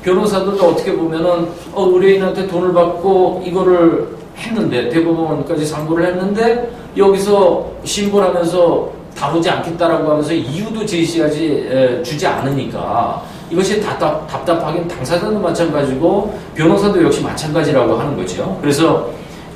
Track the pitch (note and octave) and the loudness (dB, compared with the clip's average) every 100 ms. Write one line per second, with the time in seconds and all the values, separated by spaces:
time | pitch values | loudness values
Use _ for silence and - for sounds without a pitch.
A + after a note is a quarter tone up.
0 | F3+ F#3+ G#3+ F#3+ F#3+ G3 F3 D#3+ G3 E3 | 0 2 2 0 0 2 2 2 0 -2
1 | D#3+ D#3+ F3 F3 E3+ - - G3+ F#3+ F3+ | -2 0 0 0 -2 -8 -10 0 4 6
2 | G3 F#3+ F#3 G3 F3 E3+ F#3 E3+ E3+ - | 6 4 2 -2 -4 -2 2 4 2 2
3 | G3 F#3 F3+ - F3+ F3+ F#3 F3 E3 C#3+ | 2 4 4 0 -4 0 4 4 4 2
4 | - - - - A3+ G#3+ - - A#2 E3 | -2 -8 -16 -14 -6 -2 0 0 0 0
5 | E3 E3 D#3+ C#3+ C#3 D#3 D3+ C#3+ D#3 E3 | 2 0 0 -2 -2 -2 -2 -4 -2 0
6 | F3+ F3+ G3 G#3+ A3+ A#3+ - - - F#3+ | 0 0 -2 0 2 0 -2 -8 -8 2
7 | G3 G3 G3+ G3+ F3+ E3 - - C#3+ G#3 | 4 4 4 4 4 2 -2 -10 -8 -4
8 | G3+ G3+ F#3 F3 E3 F3+ E3+ C3+ - - | 0 2 2 2 0 2 2 2 -2 -8
9 | - - C#3+ E3 F3 - E3 E3 E3+ D#3+ | -16 -8 -2 0 0 -2 -4 -2 0 2
10 | D#3 D3+ D3+ E3 C3 D#3+ A3+ A3 G3+ E3+ | 0 -2 -2 -2 -2 -6 -6 -6 -4 -2
11 | D#3+ E3 D3+ D3+ D#3+ B2+ - C3 B2+ A#2+ | 0 0 0 0 0 0 0 2 2 0
12 | - D3+ F3 - C3+ C#3 - - - - | -4 -4 -2 -2 -2 -2 -4 -6 -2 -2
13 | - - - - - E3+ F#3+ G#3 - - | -2 -4 -10 -14 -4 -2 0 0 -2 -2
14 | D#3 D3+ - - F3 E3 D3+ E3+ E3+ - | -2 -2 -6 -6 -2 -2 -2 -4 -6 -6
15 | B2+ E3+ G#3 G#3+ F3 D#3 E3 D3 C3 B2+ | -4 -2 0 -2 -2 0 0 0 -2 0
16 | E3+ G3+ - - - - D#3+ G3+ G3+ F#3 | 2 2 0 -6 -10 0 2 4 4 4
17 | D#3 - - - D#3 E3 D3 C#3 A2+ A2+ | 4 2 -2 -4 -4 0 2 2 2 0
18 | C#3+ G2 F2+ - - F#3+ C#3+ C3 D#3+ F#2+ | -2 -4 -6 -6 -6 -4 -2 2 2 2
19 | - - - - - | -2 -8 -14 -16 -16